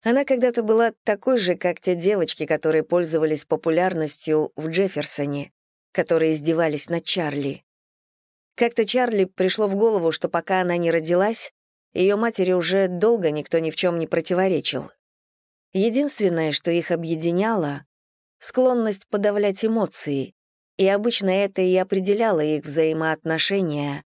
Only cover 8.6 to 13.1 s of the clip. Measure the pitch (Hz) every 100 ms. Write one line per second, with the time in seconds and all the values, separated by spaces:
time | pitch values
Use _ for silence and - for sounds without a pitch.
8.6 | 233 233 214 247 247 214 185 - 185 202
9.6 | 208 196 226 214 165 160 - 170 - 185
10.6 | 180 175 170 165 156 175 202 226 - _
11.6 | _ _ _ - 185 202 233 220 185 180
12.6 | 165 190 190 180 208